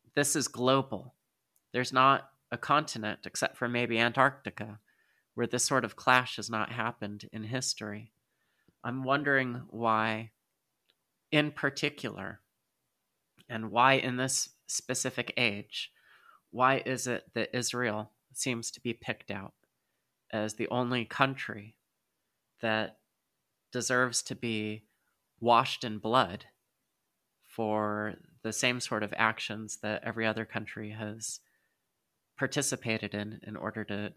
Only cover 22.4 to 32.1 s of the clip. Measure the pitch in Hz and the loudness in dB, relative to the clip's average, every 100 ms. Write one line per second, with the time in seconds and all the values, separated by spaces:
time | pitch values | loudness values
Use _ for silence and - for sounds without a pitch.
22.4 | _ _ 113 110 107 - _ _ _ _ | _ _ 0 2 0 -8 _ _ _ _
23.4 | _ _ _ 123 113 127 127 117 - 104 | _ _ _ -2 2 4 4 0 -4 -6
24.4 | 117 110 107 107 - _ _ _ _ - | -4 -2 -4 -6 -12 _ _ _ _ -2
25.4 | 117 117 131 - 120 107 110 127 95 104 | 6 6 6 -2 -6 -4 2 4 4 -2
26.4 | - _ _ _ _ _ _ _ _ _ | -12 _ _ _ _ _ _ _ _ _
27.4 | _ - 110 107 107 104 107 - - _ | _ -4 0 2 2 0 -4 -6 -16 _
28.4 | 113 - 127 123 - 110 104 - 110 - | -6 0 0 0 -2 -2 -2 2 2 2
29.4 | - 107 107 - 107 104 113 110 110 107 | -6 -8 -8 -6 -4 -4 -4 -2 0 0
30.4 | 107 110 104 113 107 107 107 113 - - | -4 -6 -8 -10 -10 -8 -10 -8 -10 -10
31.4 | _ _ _ _ _ _ _ | _ _ _ _ _ _ _